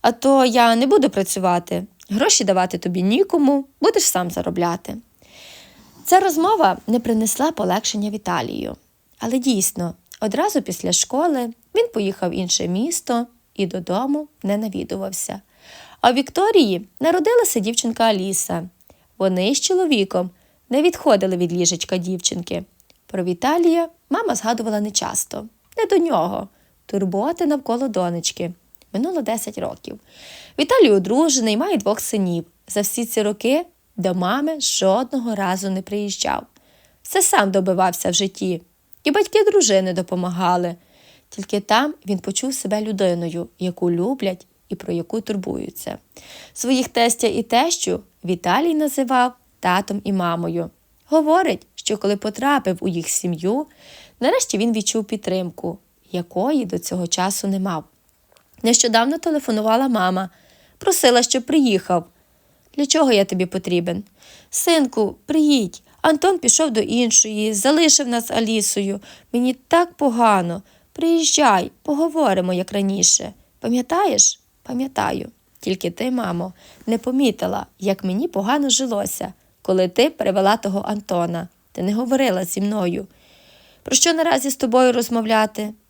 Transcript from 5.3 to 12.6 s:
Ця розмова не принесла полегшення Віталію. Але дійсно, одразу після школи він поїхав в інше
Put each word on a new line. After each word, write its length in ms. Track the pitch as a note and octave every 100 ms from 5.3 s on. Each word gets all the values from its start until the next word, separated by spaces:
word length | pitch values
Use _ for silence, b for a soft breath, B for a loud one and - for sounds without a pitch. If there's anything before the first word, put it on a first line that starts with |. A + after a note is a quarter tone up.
| B B B B B B B
Ця 160 | - F4+
розмова 560 | G4 D#4 F4 A4 G#3+ F3+ -
не 140 | A#3+
принесла 500 | A#3+ A3 A3 - D4+
полегшення 600 | E4 F#3 F#3 A3 G#3+ G#3
Віталію. 680 | G#3 G3+ E3+ A#2 G#1+ - - _ _ _ _
Але 200 | A#3 B3+
дійсно, 560 | B3+ A3 F#3 - E3+ - _ -
одразу 420 | A3 A#3 F#4+ F#4
після 300 | G3 F3 F3+
школи 580 | F3+ - B3+ E4+ C#4 A#3+ A#3 _
він 140 | G4 A#4
поїхав 360 | A#4 G3 F#3+ F#3
в 40 |
інше 340 | - F3+ -